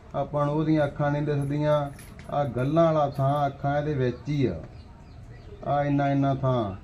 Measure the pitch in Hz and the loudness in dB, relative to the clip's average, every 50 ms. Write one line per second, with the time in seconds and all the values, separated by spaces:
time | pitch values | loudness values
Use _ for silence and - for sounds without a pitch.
0 | - - - 143 139 - 147 147 147 143 147 156 160 156 156 156 147 135 - - | -16 -8 -4 -4 -4 -2 0 0 0 0 0 0 2 2 4 4 2 2 0 0
1 | 147 143 143 147 151 147 147 139 143 139 143 147 151 151 151 147 143 139 139 - | 0 0 2 0 0 0 0 0 0 0 0 0 2 4 4 2 2 -2 -6 -12
2 | - - - - - - - 143 143 127 107 120 131 139 156 165 165 165 156 156 | -16 -18 -18 -16 -10 -4 -2 -2 0 0 0 0 0 2 4 4 4 4 4 4
3 | 147 139 135 139 135 135 143 147 143 139 139 - - 139 143 147 147 151 147 131 | 2 2 0 0 0 2 2 2 0 0 -2 -2 -2 0 0 0 0 -2 0 0
4 | 127 123 120 - - 143 151 143 131 107 85 80 - - - - - - - - | 0 0 -2 -4 -4 -4 0 2 2 0 0 -2 -8 -12 -16 -18 -18 -18 -20 -20
5 | - - - - - - - - - - - - 120 127 139 147 143 143 143 143 | -20 -20 -18 -18 -18 -18 -18 -18 -16 -18 -16 -10 -4 0 0 2 2 2 2 2
6 | 139 139 139 139 139 139 135 135 135 131 127 120 110 98 92 95 | 2 2 2 2 2 2 2 2 2 2 2 2 0 -2 -4 -8